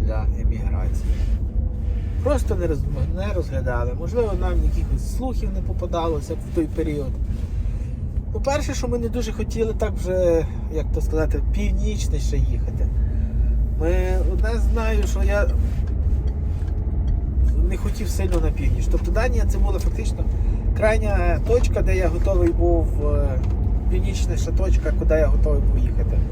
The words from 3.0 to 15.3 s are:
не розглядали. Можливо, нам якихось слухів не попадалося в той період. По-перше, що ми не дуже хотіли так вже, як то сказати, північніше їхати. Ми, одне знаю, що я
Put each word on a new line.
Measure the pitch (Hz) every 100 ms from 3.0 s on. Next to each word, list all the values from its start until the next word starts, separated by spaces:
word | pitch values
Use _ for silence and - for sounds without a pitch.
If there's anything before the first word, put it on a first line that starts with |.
| 131 180
не | 202
розглядали. | 202 - 135 127 123 120 -
Можливо, | 165 240 226 185
нам | 185 175
якихось | - - - - - -
слухів | 254 226 202
не | 190
попадалося | - - 170 170 170 151 139
в | 160 -
той | 165 151
період. | - 156 147 131 - - - - - - - - - - - -
По-перше, | - 269 294 -
що | 262 247
ми | 240
не | 233
дуже | 240 226
хотіли | 214 208 226 220 214
так | 220
вже, | 190 175 185 175 165 151 - -
як | - -
то | 156
сказати, | 151 156 156 - -
північніше | 202 202 190 - - - 151 - -
їхати. | - - - - - - - - - - - - - -
Ми, | 160 185 185 190 -
одне | 190 220 233 220
знаю, | 226 220 226 -
що | 190
я | 190